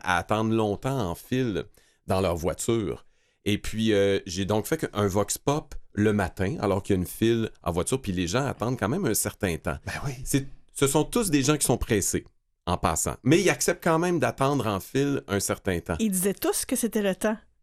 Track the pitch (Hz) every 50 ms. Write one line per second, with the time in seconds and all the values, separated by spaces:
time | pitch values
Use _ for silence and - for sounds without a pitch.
0 | - 90 90 87 85 - 107 110 113 110 110 113 110 104 98 - - 131 139 135
1 | 104 87 82 - - - 127 127 131 117 95 80 - - _ _ _ _ _ _
2 | - - 98 95 98 87 87 82 80 85 - - - - 117 113 101 73 57 -
3 | - - _ _ _ _ _ _ - 98 104 98 - - - 110 110 110 104 98
4 | 98 98 98 98 - 95 82 95 98 92 104 107 - - 156 160 151 - - 104
5 | 104 98 87 104 101 - - - - 143 143 156 156 - - - - - - 98
6 | 104 107 104 104 95 85 - - 95 98 - 98 107 101 95 98 - - 101 92
7 | 90 - - - 113 113 117 113 110 - - - - 85 85 87 82 - 131 131
8 | - 104 90 90 90 82 95 127 143 123 - - 104 123 131 - 104 98 139 196
9 | 190 120 101 - - 104 - - - 92 82 71 - 85 69 69 - - - -
10 | - 139 131 131 131 - - 139 135 - - - - _ - - 139 135 143 156
11 | 147 - - 240 226 185 147 139 127 147 151 143 - - 123 107 - - 117 98
12 | 85 - - 85 - - _ _ _ _ _ _ - 87 87 - - 87 82 -
13 | - - 65 - - 123 156 190 185 175 143 - - 202 170 - - 175 160 160
14 | 175 180 175 156 127 117 - - 135 139 147 135 104 110 101 92 - - - 135
15 | 139 143 139 - - - 98 98 - - 98 - - 98 90 85 - - 85 78
16 | 220 214 185 185 180 202 185 - - 339 415 - - - 269 - - 214 - 220
17 | 202 196 185 - - 214 220 - - _ _ _